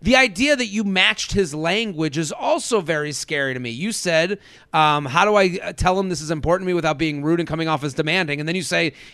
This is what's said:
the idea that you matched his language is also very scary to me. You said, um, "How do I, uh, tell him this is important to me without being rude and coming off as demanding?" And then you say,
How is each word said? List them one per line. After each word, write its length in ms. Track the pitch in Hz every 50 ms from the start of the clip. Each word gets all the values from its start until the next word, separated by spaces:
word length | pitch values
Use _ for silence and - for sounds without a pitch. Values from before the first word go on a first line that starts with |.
the 160 | - 185 247 254
idea 400 | 262 247 180 165 254 294 294 254
that 80 | 247
you 180 | 214 196 214 220
matched 480 | 202 185 185 190 214 214 - - -
his 240 | - 202 196 151 139
language 640 | 151 156 165 185 214 233 214 180 151 160 156 131 156
is 160 | 165 151 -
also 480 | - 294 269 311 339 220 - 240 214
very 320 | 175 147 165 151 147 147 143
scary 400 | - - - 160 143 139 135 131
to 60 | 127
me. 80 | 123 120
You 240 | 117 120 175 220 -
said, 440 | - - 180 165 160 165 185 202 196 - - - - - _ -
um, 320 | 160 156 151 151 147 147
"How 180 | 135 123 170 190
do 120 | 208 214
I, 220 | 208 196 185 175 190 -
uh, 80 | 175
tell 260 | 180 - 165 180 185 190
him 120 | 196 185
this 100 | 175 135
is 100 | 156 151
important 360 | 165 156 120 147 175 185 190
to 20 | 185
me 60 | 180
without 240 | 170 160 160 156 135
being 260 | 165 160 147 143 143
rude 160 | 151 170 170
and 80 | 170 -
coming 220 | 151 160 160 160
off 120 | 156 143
as 120 | 139 147 123
demanding?" 480 | - 156 156 165 190 185 151 143 143
And 80 | 151 156
then 60 | 170 190
you 60 | 156
say, 280 | - 180 170 170 160 - - - -